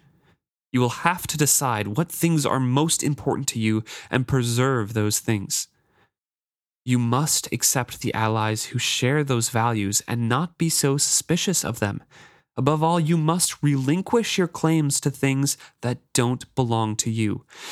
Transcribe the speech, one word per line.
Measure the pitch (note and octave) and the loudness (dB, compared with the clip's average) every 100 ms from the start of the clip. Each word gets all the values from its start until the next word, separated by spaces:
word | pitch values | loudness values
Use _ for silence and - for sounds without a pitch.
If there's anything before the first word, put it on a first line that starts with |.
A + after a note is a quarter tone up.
| _ _ _ _ _ _ _ | _ _ _ _ _ _ _
You | B2+ | 0
will | B2 - E3+ | 0 2 -2
have | F3+ - | -2 -4
to | D3+ | 0
decide | D3 - C3+ A2 G2+ G#2+ | 2 2 0 0 -2 -2
what | F3 | -4
things | - E3+ D#3+ | 0 2 2
are | C#3 C3 | 2 2
most | B2+ C3+ D#3+ - | 2 2 2 0
important | - C#3+ C#3 - C#3 | -2 -2 -2 -2 -2
to | A#2 | 0
you | A2 G#2+ - - - | 0 0 -2 -12 -2
and | B2+ B2 | -2 2
preserve | C3+ A#2+ A#2+ C3 B2+ G#2 | 0 2 2 2 2 0
those | A2 G#2 - | 0 0 0
things. | - G#2+ F#2+ - - _ _ _ _ _ _ _ _ _ _ _ | 0 -2 -2 -6 -8 _ _ _ _ _ _ _ _ _ _ _
You | B2+ B2 | 0 0
must | A#2 B2+ D#3 - - | 2 0 0 -2 -2
accept | - - C3+ A#2+ - | -2 0 0 -4 -6
the | A#2 | -4
allies | - A2 A2 G#2+ A2 - | -2 0 0 0 -2 -4
who | B2 | -4
share | - - B2+ D3+ | -2 0 0 0
those | C#3 B2 G#2+ | 0 -2 0
values | A#2 A#2 A2+ G2 G2+ - | 0 0 0 -2 -2 -4
and | A#2 A2+ | -4 0
not | B2 F3 - | 0 -2 -2
be | E3 | -2
so | - C#3+ C#3 | 0 0 2
suspicious | - - - E3+ - E3+ | 0 0 0 -2 0 -2
of | - B2 | -2 -2
them. | G#2 - - - - _ _ - | -4 -4 -12 -20 -20 _ _ -2
Above | C3 D3+ | 2 2
all, | D#3+ F3 | 2 2
you | D#3 E3+ | 2 2
must | D#3 F3 - - | 2 0 -2 0
relinquish | D3 C#3 C3 F3 F#3+ A#3+ G#3+ - | 2 2 2 0 2 0 0 0
your | F3 | -2
claims | - D#3+ D#3+ C#3+ - | 0 2 2 2 0
to | C#3+ | -2
things | - C#3 C3+ C#3+ - - - | 0 0 2 0 -4 -10 -8
that | B2 B2 _ | -6 -6 _
don't | - A#2+ B2+ - - | 0 0 0 -6 -2
belong | A#2+ A2+ A2 G#2 | 0 0 0 -2
to | A#2 | -4
you, | A2+ G#2+ G2 - - - | -2 -2 -2 -10 -18 -14